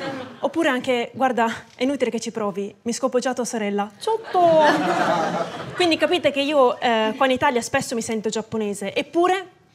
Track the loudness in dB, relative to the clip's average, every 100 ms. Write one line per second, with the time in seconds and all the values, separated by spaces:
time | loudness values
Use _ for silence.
0 | -10 -10 -12 -6 -4 0 2 2 0 0
1 | -2 0 0 2 0 -2 -12 -4 -2 0
2 | -2 -2 -6 -6 -4 -4 -8 -8 -6 -2
3 | 0 0 -2 -4 -4 -4 -2 -2 -4 -6
4 | -4 -4 0 2 6 6 6 4 0 0
5 | 0 0 0 -4 -6 -8 -10 0 2 2
6 | 2 2 0 0 0 4 4 4 0 2
7 | 0 0 0 2 2 0 0 -2 -2 -6
8 | -4 -4 -4 -4 -4 -4 -4 -4 -6 -4
9 | -2 2 2 2 -2 _ _